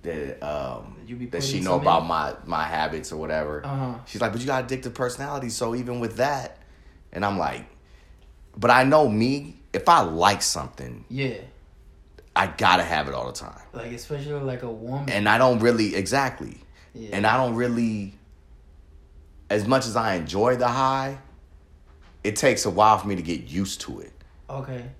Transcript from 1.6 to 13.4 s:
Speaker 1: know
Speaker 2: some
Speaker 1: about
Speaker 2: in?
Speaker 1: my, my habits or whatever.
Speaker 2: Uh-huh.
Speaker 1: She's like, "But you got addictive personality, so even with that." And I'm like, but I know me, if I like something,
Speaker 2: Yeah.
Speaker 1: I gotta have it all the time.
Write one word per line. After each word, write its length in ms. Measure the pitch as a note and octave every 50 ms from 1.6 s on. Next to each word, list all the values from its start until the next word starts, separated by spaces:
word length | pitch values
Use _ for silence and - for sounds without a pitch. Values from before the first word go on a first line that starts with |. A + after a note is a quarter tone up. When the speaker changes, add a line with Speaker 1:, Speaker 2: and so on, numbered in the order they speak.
| F2+
Speaker 1:
know 60 | F2+ F2+
Speaker 2:
some 80 | F2 -
Speaker 1:
about 200 | F2+ E2+ E2 E2
Speaker 2:
in? 60 | E2+
Speaker 1:
my, 260 | E2+ D#2+ D2+ C#2+ - - -
my 180 | E2 E2+ D#2 D#2
habits 480 | D#2 E2 D#2 D#2 D#2 D#2+ D#2 D2 - D#2+
or 40 | D#2
whatever. 420 | D#2 D#2 D#2 D#2 D2+ D2+ D2+ D2 -
Speaker 2:
Uh-huh. 300 | C#3 C#3 C#3 C3+ B2+ A#2+ A#2+ -
Speaker 1:
She's 140 | - - G#2 A#2
like, 100 | A2 G2+
"But 80 | A#2
you 60 | B2
got 200 | C#3 C#3 C3 B2
addictive 280 | A#2+ C3 B2+ - B2+ A#2
personality, 560 | - B2+ B2 B2 - C#3 C#3+ D3 C#3 B2 A#2
so 240 | A2+ - B2 A2+ A#2
even 260 | B2 B2 A#2+ A#2+ A#2+
with 160 | A#2 A2 G#2
that." 400 | A2 B2 C#3+ D3 C3+ - - - - - - - - - - - - - - -
And 120 | F2 G2
I'm 140 | G2+ G2+ F#2
like, 280 | D#2+ C#2 B1+ - - - - - - - - - - - - - - - - - - - -
but 140 | - A2 A#2+
I 140 | B2 B2+ C3
know 240 | C3+ D3 D#3 D3+ B2
me, 480 | G#2 G#2+ A2+ B2+ C#3 C#3+ D3 D#3 - - - - -
if 160 | - - -
I 120 | E3+ D#3 A2
like 380 | E2+ D#2 D#2+ F2 G2+ G2+ - -
something, 600 | - - E2 C#2 B1+ - - C#2 B1 A#1+ A1 - -
Speaker 2:
Yeah. 260 | - C3 C#3 B2+ A2 G2+ - - - - - - - - - - - - - - - - - - _
Speaker 1:
I 120 | - F#2+ F#2+
gotta 340 | D#2 - A2 F#2+ F2+ F2+ E2+
have 240 | E2 E2+ D2+ D2 C#2
it 60 | C2+
all 120 | B1 B1
the 60 | B1 A#1+
time. 280 | -